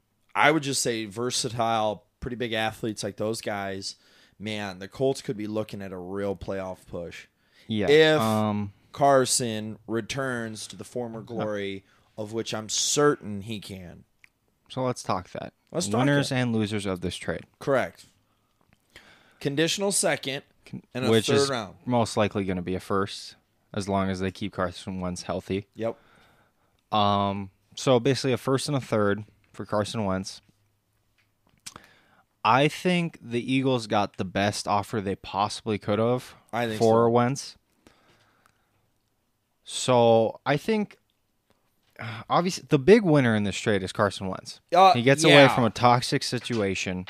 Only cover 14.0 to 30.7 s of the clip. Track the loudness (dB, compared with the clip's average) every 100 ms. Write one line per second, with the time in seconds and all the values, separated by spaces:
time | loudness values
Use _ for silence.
14 | -20 _ _ _ _ _ -14 -6 -6 -4
15 | -6 -6 -6 -14 -14 -16 _ -8 -2 0
16 | 2 0 0 -2 0 0 -2 -4 -4 -4
17 | -6 -6 -6 -8 -10 -8 -2 0 -2 -8
18 | -20 _ _ _ _ _ _ _ _ -20
19 | -20 -20 _ -8 -4 0 0 0 -2 0
20 | 0 -2 -4 -10 -10 _ -18 -16 -12 -4
21 | 2 4 4 2 2 -2 -8 -10 -2 0
22 | 2 0 0 0 -2 -2 -4 -6 -2 -2
23 | -2 -6 -16 -20 _ _ _ -8 -2 -2
24 | -2 -4 -6 -6 -6 -4 -4 -6 -10 -8
25 | -6 -6 -6 -8 -4 -6 -6 -8 -8 -8
26 | _ _ _ _ _ _ _ _ -4 0
27 | 2 2 0 -4 -10 _ _ -4 2 4
28 | 2 0 -2 -2 -2 -2 -2 -4 -2 0
29 | 2 0 -6 _ _ -16 -4 -4 -2 -4
30 | -2 -4 -6 -14 _ _ _